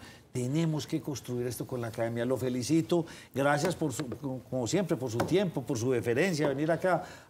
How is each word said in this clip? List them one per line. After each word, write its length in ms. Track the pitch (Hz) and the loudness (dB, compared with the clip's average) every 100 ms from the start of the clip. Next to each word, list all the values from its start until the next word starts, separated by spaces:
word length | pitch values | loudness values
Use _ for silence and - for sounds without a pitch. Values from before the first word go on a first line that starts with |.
| - - - | -12 -20 -10
Tenemos 560 | 127 123 151 165 151 - | -4 0 2 2 0 -2
que 140 | 160 | -4
construir 460 | - 131 - 123 123 | -4 -8 -6 -4 -4
esto 200 | 120 135 | -4 -6
con 140 | 123 | -4
la 60 | 113 | -4
academia. 400 | 113 117 117 120 | -2 -2 0 0
Lo 100 | 127 | 0
felicito, 680 | 131 123 117 160 160 175 165 - - | 0 -2 2 2 4 2 0 -8 -8
gracias 400 | 131 143 147 175 | 2 4 4 2
por 200 | 160 156 | 0 -2
su, 120 | 117 131 107 139 127 - | -2 -6 -6 -6 -8 -4
como 160 | 131 117 | -2 0
siempre, 320 | 175 180 156 | 0 2 0
por 120 | 131 | 0
su 100 | 117 | -2
tiempo, 420 | - 175 196 156 | 2 2 2 -2
por 160 | 127 131 | -4 0
su 120 | 120 | 2
deferencia, 580 | 123 110 117 190 151 151 | 2 2 2 2 2 0
venir 220 | 135 160 | 0 0
acá 320 | 160 185 170 - - | 2 2 2 -2 -14